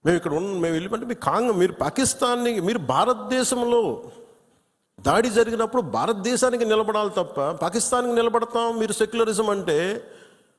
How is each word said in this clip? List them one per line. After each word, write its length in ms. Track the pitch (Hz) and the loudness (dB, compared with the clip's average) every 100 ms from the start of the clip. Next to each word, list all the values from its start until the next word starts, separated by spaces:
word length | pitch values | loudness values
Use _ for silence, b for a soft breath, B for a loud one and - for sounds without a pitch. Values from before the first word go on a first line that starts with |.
"మేము 120 | 151 175 | 2 0
ఇక్కడ 160 | 170 | 0
ఉన్న, 160 | 151 196 | -4 -4
మేము 240 | 190 165 | -2 -2
వెళ్ళిపోతే 300 | 160 190 226 | -2 -4 -6
మీ 100 | 240 | -6
కాంగ్-, 380 | 240 - 175 240 | -4 0 0 2
మీరు 200 | 185 180 | 2 2
పాకిస్తాన్ని, 880 | - 143 - 269 - 247 247 240 226 | 0 -4 0 0 0 0 2 0 0
మీరు 180 | 175 226 | 0 -2
భారతదేశంలో 1300 | 139 135 220 233 208 254 247 247 240 240 196 120 - - - _ _ _ _ _ _ - | 0 2 2 0 0 0 0 0 2 2 0 -4 -10 -20 -20 _ _ _ _ _ _ -4
దాడి 300 | 104 180 240 | 2 2 2
జరిగినప్పుడు 520 | 214 233 226 220 247 | 2 2 0 0 0
భారతదేశానికి 840 | 170 226 226 214 202 247 254 240 | -2 -2 0 -2 -2 2 2 2
నిలబడాలి 460 | 226 214 214 214 208 | 2 2 2 0 0
తప్ప 400 | 202 170 - 139 | -2 -4 -2 -4
పాకిస్తాన్కి 640 | 165 165 214 - 247 247 | -2 -2 -2 0 0 2
నిలబడతాం 640 | 233 233 226 233 233 233 233 | 0 2 0 0 -2 -2 0
మీరు 140 | 220 | -2
సెక్యులరిజం" 580 | - 220 233 220 202 214 | 0 0 0 0 0 0
అంటే 600 | 202 175 151 180 226 - B B B B | 0 0 0 0 -4 -10 B B B B